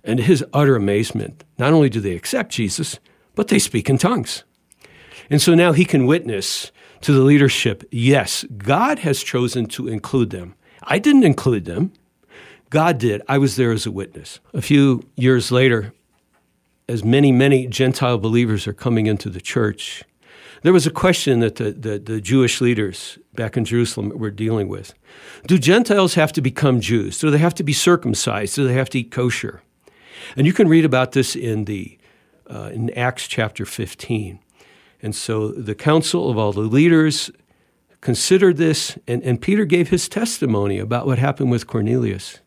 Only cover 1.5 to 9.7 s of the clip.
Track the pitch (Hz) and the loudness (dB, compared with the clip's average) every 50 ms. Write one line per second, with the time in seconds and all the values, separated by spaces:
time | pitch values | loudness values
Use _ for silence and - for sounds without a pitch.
1.5 | _ - 123 139 160 160 147 131 104 113 98 98 87 85 - - - - 226 - | _ -2 0 4 4 4 4 4 2 -2 -4 -4 -6 -6 -6 -4 -4 -4 -4 -4
2.5 | - - 113 98 - - 80 - - - _ _ _ _ _ _ _ - 208 - | -4 -4 -4 -4 -4 -6 -8 -8 -10 -16 _ _ _ _ _ _ _ -4 -2 0
3.5 | 220 - - - - 113 104 - 135 127 - 180 240 208 113 - - - _ _ | 0 0 0 0 -4 -4 0 0 0 2 2 0 0 -2 -4 -8 -10 -14 _ _
4.5 | _ _ _ _ _ _ - _ _ - - - - - - _ 147 147 - 180 | _ _ _ _ _ _ -20 _ _ -20 -20 -20 -20 -20 -6 _ 0 2 4 6
5.5 | 170 165 175 175 151 147 180 - - 139 127 127 156 175 - 120 110 98 - - | 6 6 6 6 4 4 2 4 2 2 4 4 2 0 0 -6 -6 -6 -6 -6
6.5 | - - - - _ _ - - - _ - - 147 135 131 139 147 143 143 131 | -8 -8 -10 -14 _ _ -20 -20 -20 _ 0 2 4 4 6 6 6 6 6 4
7.5 | - - - 120 98 - - - - 117 120 131 143 135 98 - - - - - | 2 0 -2 -2 -4 -4 -10 -10 -6 0 2 4 2 2 2 -2 -6 -8 -8 -12
8.5 | 117 98 98 120 139 170 240 285 302 - - 160 135 - - - - 127 123 120 | -14 -8 -2 0 0 2 2 0 -2 -2 -2 -2 -2 -2 -4 -4 -2 -2 -2 -2
9.5 | - 127 113 104 | -2 -4 -6 -6